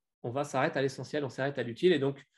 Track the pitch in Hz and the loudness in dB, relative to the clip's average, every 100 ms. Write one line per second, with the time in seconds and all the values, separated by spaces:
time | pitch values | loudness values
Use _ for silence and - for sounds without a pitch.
0 | _ _ 127 131 147 131 156 147 135 139 | _ _ -6 -4 -2 0 2 2 -2 -2
1 | 127 151 135 - 135 139 120 113 180 151 | -6 -4 -4 -4 -4 -2 -6 2 4 6
2 | 135 139 - | 2 -2 -10